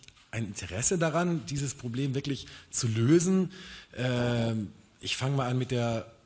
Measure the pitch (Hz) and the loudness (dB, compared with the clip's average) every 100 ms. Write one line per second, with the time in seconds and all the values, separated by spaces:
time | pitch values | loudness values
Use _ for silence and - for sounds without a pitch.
0 | - - - 113 107 98 95 92 - 185 | -20 -20 -10 -6 -6 -6 -6 0 2 2
1 | 165 151 175 165 113 143 139 - 123 120 | 2 2 0 0 -2 -4 -4 -4 -6 -2
2 | 139 131 143 135 - - - - 120 113 | -2 -2 -4 -6 -8 -18 -6 -2 0 2
3 | 117 170 175 190 180 - - - - - | 6 6 6 4 2 -4 -16 -16 -16 -6
4 | 127 123 120 120 117 113 104 - - _ | -2 0 2 2 2 0 -4 -10 -20 _
5 | - - 131 139 123 127 127 123 120 113 | -6 -2 0 0 2 0 0 0 0 -2
6 | - - | -6 -18